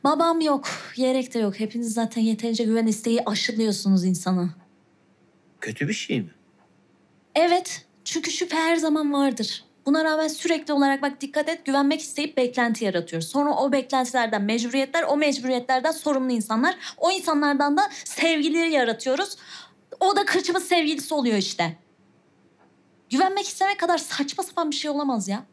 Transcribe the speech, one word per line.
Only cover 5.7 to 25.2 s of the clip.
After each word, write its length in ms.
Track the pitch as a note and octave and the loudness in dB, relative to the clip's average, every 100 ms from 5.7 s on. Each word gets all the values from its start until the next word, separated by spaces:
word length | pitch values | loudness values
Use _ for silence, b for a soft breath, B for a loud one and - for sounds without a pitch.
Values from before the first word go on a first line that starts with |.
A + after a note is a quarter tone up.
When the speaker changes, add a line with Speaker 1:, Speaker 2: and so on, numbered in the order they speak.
| A2 D3 | -4 -4
Speaker 2:
bir 40 | |
şey 260 | G#3+ - A#2 | -4 -2 -4
mi? 100 | F#2+ - _ _ _ _ _ _ _ _ _ | -4 -14 _ _ _ _ _ _ _ _ _
Speaker 1:
Evet, 520 | D4 E4+ E4+ - - _ _ | 2 4 4 0 -12 _ _
çünkü 260 | - D#4+ E4 | -6 -4 -4
şüphe 260 | - F4 D#4 | -4 -2 0
her 200 | D#4+ E4+ | 2 2
zaman 360 | D#4 D4+ D4 | 2 2 2
vardır. 520 | C#4+ C#4 A3+ A3 - - _ - | 2 2 0 -6 -6 -14 _ 0
Buna 180 | D#4+ | 2
rağmen 240 | D#4+ D#4 D#4 | 4 2 -2
sürekli 440 | D#4 E4+ D#4+ D#4 | -2 0 0 0
olarak, 300 | C#4+ C#4 C4+ | 2 2 2
bak 180 | C#4+ C#4 | -2 -4
dikkat 280 | C#4 D4 D4+ | -4 -2 -2
et, 180 | E4 - | -4 0
güvenmek 340 | C#4 C#4 D4+ | 2 2 0
isteyip 360 | - - D4 C4+ | -4 -6 -2 0
beklenti 480 | B3 B3 A#3+ A3 | 0 0 0 0
yaratıyoruz. 440 | G#3 F3+ E3 E3 D#3+ | 0 -2 -4 -6 -2
Sonra 220 | C#4 C#4+ - | 0 0 2
o 160 | C#4 | 2
beklentilerden 680 | C#4 C4+ C4+ B3 B3+ A3+ G#3+ | 0 0 -2 0 0 0 0
mecburiyetler, 600 | G3+ A3+ A#3+ C4+ C4+ E4 | 0 0 0 -2 0 0
o 140 | - D4 | 0 2
mecburiyetlerden 760 | D4+ C#4 B3+ B3+ B3 C4 D4+ | 2 0 -2 -2 0 0 0
sorumlu 400 | D#4 D4+ C4+ B3+ | -2 -2 0 0
insanlar, 440 | A#3+ G#3 A3 D#4 - B B | -2 0 0 0 -2 B B
o 120 | E4+ | 0
insanlardan 680 | F#4+ F4 D4 D4 C#4 C#4+ D4+ | 2 0 2 2 2 2 2
da 60 | G4+ B | 0 B
sevgili 540 | - - E4 D#4+ D4+ E4 | -12 0 0 2 2 2
yaratıyoruz. 800 | E4 D4+ A#3 A3 C4 C#4 G4+ - B B B B _ - | 2 2 2 0 -2 -2 -2 -6 B B B B _ 0
O 160 | F#4 G4+ | 2 4
da 80 | |
kırçımız 400 | G4+ F#4 - F4+ | 2 0 0 -2
sevgilisi 500 | F4+ F4 D4+ D4 - | 2 2 2 -2 -2
oluyor 220 | D4+ A#3+ G#3 | 0 2 0
işte. 400 | F#3+ - E3+ E3 _ _ _ _ _ _ _ _ _ _ _ _ _ | -2 -2 -4 -4 _ _ _ _ _ _ _ _ _ _ _ _ _
Güvenmek 360 | B3+ F#4+ G4 G4 | 0 2 0 -6
istemek 340 | - G4 G4+ | -2 -2 0
kadar 180 | E4+ E4+ | 0 0
saçma 460 | D#4 - C#4+ - | -2 -6 -4 -4
sapan 260 | F#4+ - D#4+ | -6 -4 -4
bir 60 | C#4+ | -4
şey 140 | D4+ | -4
olamaz 380 | C#4+ C#4 A#3 | -2 -2 -2